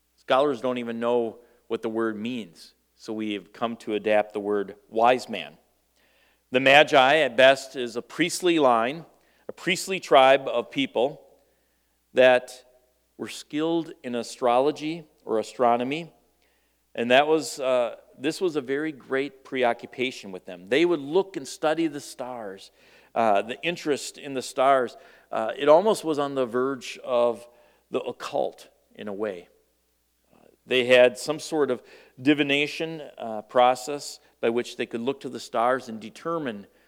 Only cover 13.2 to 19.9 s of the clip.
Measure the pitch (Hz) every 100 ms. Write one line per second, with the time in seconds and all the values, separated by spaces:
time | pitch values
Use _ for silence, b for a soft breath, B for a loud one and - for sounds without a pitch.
13.2 | 110 - - 147 160 165 160 - 127 120
14.2 | 113 - 127 120 143 - 151 170 156 _
15.2 | - 110 110 - 120 120 123 151 165 _
16.2 | _ _ _ _ _ _ _ - 117 127
17.2 | 147 160 135 - 131 127 117 - - -
18.2 | 135 156 185 151 127 139 156 139 - 135
19.2 | 139 - - 131 120 117 123